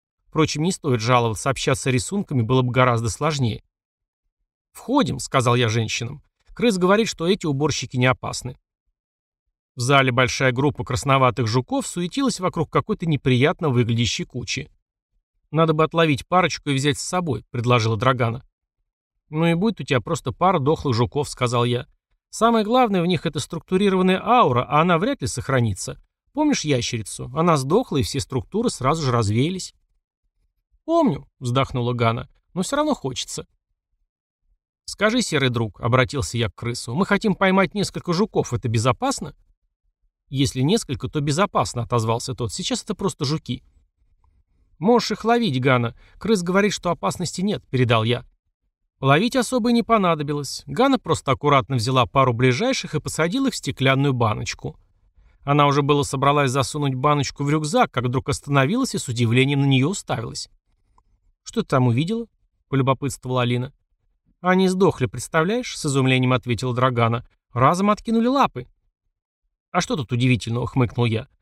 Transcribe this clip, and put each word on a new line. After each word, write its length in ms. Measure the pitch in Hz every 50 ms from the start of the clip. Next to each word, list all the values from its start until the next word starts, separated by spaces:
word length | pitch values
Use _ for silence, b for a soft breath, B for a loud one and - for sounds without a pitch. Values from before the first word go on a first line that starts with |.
| _ _ _ _ _
Впрочем, 360 | _ - 156 156 139 - 151 156
не 80 | 175
стоит 300 | 185 - - 160 127 120
жаловаться, 500 | 107 120 127 123 117 117 110 - - 143
общаться 400 | 131 - - - 131 - - 143
рисунками 520 | 127 127 - - 190 202 190 - 151 127 113
было 200 | 107 131 131 127
бы 100 | 123 120
гораздо 360 | 127 127 127 120 113 113 113
сложнее. 560 | - - 147 156 156 139 131 113 - - - _ _ _ _ _ _ _ _ _ _ _ _ _ _ _ _ _ _ _ _ _
«Входим», — 480 | _ - - - 247 285 247 139 - 127
сказал 360 | - - - 139 120 123 120
я 120 | 123 123 113
женщинам. 540 | 107 120 113 104 - - 120 117 143 143 - _ _ _ _ _ -
«Крыс 240 | - 185 247 202 185
говорит, 300 | 175 180 196 214 226 175
что 180 | - - 160
эти 200 | 170 196 185 -
уборщики 500 | 160 143 135 147 156 - - - 123 -
не 100 | 123 123
опасны». 520 | 131 127 - - 104 - - - 127 135 - _ _ _ _ _ _ _ _ _ _ _ _ _ _ _ _ _ _ _ _ _ _ _
В 60 | -
зале 320 | 120 123 143 139 135 131 120
большая 400 | 123 127 117 - - 139 131 123
группа 320 | 120 139 151 131 - -
красноватых 640 | - 127 113 - 143 135 135 135 123 120 - 123 110
жуков 380 | 107 131 127 - 254 277 247
суетилась 540 | - - 175 175 180 - 269 277 262 190 -
вокруг 300 | 180 180 - 175 156 -
какой-то 360 | - 156 - - 220 - -
неприятно 640 | 165 156 135 - 139 127 120 127 160 180 - 175 151
выглядящей 560 | 127 123 123 107 117 113 120 110 - - 175
кучи. 460 | - - 127 120 - - - - - _ _ _ _ _ _ _ _ _ _ _ _ _ _ _ _
«Надо 220 | - 151 165 160 160
бы 100 | 151 160
отловить 440 | 151 - 165 170 160 147 117 -
парочку 440 | - 175 180 185 160 - - - 147
и 40 | 143
взять 240 | 135 131 147 139 -
с 40 | -
собой», — 420 | - - 180 180 165 123 113 - _
предложила 460 | - 123 113 123 123 120 107 113 113
Драгана. 500 | 104 110 131 135 117 123 113 117 131 - _ _ _ _ _ _ _ _ _ _ _ _ _ _ _ _ _
«Ну 160 | 151 156 165
и 80 | 170 170
будет 260 | 165 190 226 214 -
у 40 | 139
тебя 160 | - 143 123
просто 300 | - - 170 147 - -
пара 300 | 110 - 175 185 196 170
дохлых 340 | 131 135 160 - - 147 120
жуков», — 340 | 107 123 98 - 143 147 -
сказал 340 | - - 127 120 120 120 120
я. 220 | 123 120 120 135 - _ _ _ _ _ _ _ _
«Самое 360 | - - 220 226 233 226 214
главное 380 | 202 233 262 254 226 202 185 165
в 40 |
них — 180 | 175 185 147 -
это 140 | 165 - -
структурированная 840 | - - - 165 - - 185 185 208 202 190 185 185 185 185 185 -
аура, 420 | 196 233 247 220 156 123 120 123
а 140 | - 143 147
она 180 | 160 180 175 160
вряд 220 | 175 247 285 -
ли 60 | 143
сохранится. 760 | 127 - - - - 135 131 117 113 95 - - - 135 - - _ _ _ _ _ _
Помнишь 320 | 262 302 302 262 - -
ящерицу? 640 | 151 143 123 113 - - 113 107 - - - 131 127 123
Она 240 | 151 165 175 165 147
сдохла, 400 | 127 135 160 226 262 - 196 147
и 40 | 117
все 180 | - - 139
структуры 500 | - - - 131 104 - - 196 247 240
сразу 320 | - - 123 131 139 - 151
же 100 | 131 120
развеялись». 600 | 117 110 101 107 113 131 160 190 185 - - - _ _ _ _ _ _ _ _ _ _ _ _ _ _ _ _ _ _ _ _ _ _
«Помню», — 440 | - 330 339 320 247 151 135 - - _ _
вздохнула 520 | 135 123 120 135 135 - - 127 120 120 123
Гана, — 360 | 120 120 117 113 123 131 - _ _ _ _ -
«но 80 | 170 185
все 140 | - -
равно 180 | 277 302 302 277
хочется». 520 | - - 139 127 - - - - - - - _ _ _ _ _ _ _ _ _ _ _ _ _ _ _ _ _ _ _ _ _ _ _ _ _ _ _
«Скажи, 380 | - - - 190 214 214 254 220
серый 280 | - - 143 135 127
друг», — 300 | 120 117 117 107 - - -
обратился 560 | 120 117 127 127 120 - 143 - - - 117
я 100 | 117 107
к 60 | -
крысу, — 400 | - - 120 120 - - - 117
«мы 120 | 156 196
хотим 280 | - 202 196 - 220 185
поймать 400 | - 202 190 185 190 196 170 -
несколько 380 | 208 190 - - 170 - - 175
жуков, 400 | 160 220 - - - 131 - -
это 160 | 113 - 123
безопасно?» 640 | 110 117 107 131 123 - - 269 262 - - 147 - _ _ _ _ _ _ _ _ _ _ _ _ _ _ _ _ _ _ _
«Если 340 | 143 131 139 123 - 131 127
несколько, 460 | 147 196 233 - - 143 - - -
то 120 | - 156
безопасно», — 640 | 143 151 139 147 196 202 - 311 131 - - 123 117
отозвался 500 | - - 120 110 113 113 113 - - 131
тот, — 180 | - 123 107 -
«сейчас 280 | - 180 - 262 220 -
это 120 | - 208
просто 320 | - 196 190 - - 151
жуки». 360 | 127 151 160 - - 123 - - _ _ _ _ _ _ _ _ _ _ _ _ _ _ _ _ _ _ _ _ _ _ -
«Можешь 340 | 156 202 247 233 - - 214
их 120 | - -
ловить, 340 | 220 233 240 240 196 127 131
Гана. 340 | 127 139 131 123 120 117 120 b b b b b
Крыс 240 | - 185 226 196 175
говорит, 300 | 170 180 196 208 214 -
что 180 | - - 180
опасности 520 | 170 - - 196 165 - 160 139 - - 180
нет», — 200 | 208 196 131 - _
передал 320 | - 127 127 117 120 113 110
я. 200 | 113 120 120 120 - _ _ _ _ _ _ _ _ _ _ _ _ _ _ -
Ловить 320 | 135 139 151 196 165 -
особо 360 | 262 233 - - 254 214 247
и 20 | 240
не 100 | 233 226
понадобилось. 800 | - 233 220 196 180 165 151 147 143 147 147 143 - - - -
Гана 300 | - 139 151 247 277 269
просто 360 | - - - 160 - - - 135
аккуратно 420 | - - 147 143 135 123 - 139
взяла 320 | 127 104 127 131 131 123
пару 260 | - - 139 135 131 120
ближайших 640 | 113 127 127 123 131 214 254 262 - - 175 -
и 60 | 151
посадила 480 | - 131 - - 156 170 185 269 269 262
их 60 | -
в 20 |
стеклянную 560 | - - - - - 127 135 135 131 139 143 135
баночку. 640 | 123 120 110 107 120 123 - - - - - - - _ _ _ _ _ _ _ _ _ _ _ _ -
Она 240 | 139 143 147 143
уже 160 | 143 139 143 143
было 220 | 139 147 143 139
собралась 480 | - - 135 131 139 143 147 143 135 123
засунуть 420 | 139 127 - - 156 147 139 131
баночку 480 | 127 127 147 147 147 139 - - - 143
в 80 | 143
рюкзак, 400 | 147 156 156 147 170 254 240 -
как 140 | - 135 117
вдруг 240 | 127 120 131 - -
остановилась 640 | 135 - - - 143 143 135 135 196 247 269 - -
и 40 | 190
с 100 | - -
удивлением 540 | 120 117 120 110 113 127 131 139 143 139 139
на 20 |
нее 240 | 143 139 131 127 147
уставилась. 600 | 202 - - - - 127 110 - - - - - _ _ _ _ _ _ _ _ _ _ _ _ _ _ _ _ _ _ _
«Что 200 | - - 233 196
ты 40 |
там 220 | - - 139 127 123
увидела?» — 400 | 117 120 156 165 226 226 233 - _ _ _ _ _ _ _ _
полюбопытствовала 760 | - 135 131 127 135 - - 139 - - - 131 127 127 123
Алина. 300 | 120 123 123 123 139 - _ _ _ _ _ _ _ _ _ _ _ _ _
«Они 280 | - 180 185 185 190 185
сдохли, 380 | 190 185 196 170 - - 127
представляешь?» — 680 | 113 - 123 - - - 165 160 180 214 247 247 - - -
с 60 | -
изумлением 480 | 156 131 139 131 131 131 127 127 127 127
ответила 400 | 127 - 120 120 104 - 127 120
Драгана. 540 | 117 123 131 127 117 117 113 117 117 - - _ _ _ _ -
«Разом 380 | 117 127 139 175 175 196 208
откинули 380 | 208 - - - 220 226 226 240
лапы». 400 | 262 277 254 190 - - 131 - _ _ _ _ _ _ _ _ _ _ _ _ _ _ _ _ _ _ _ _ -
«А 80 | 175
что 160 | 175 - 254
тут 160 | 180 131 - 123
удивительного?» — 540 | 120 123 131 127 110 - - 113 120 123 -
хмыкнул 380 | - 139 123 117 - - 120
я. 200 | 120 110 110 123 - _ _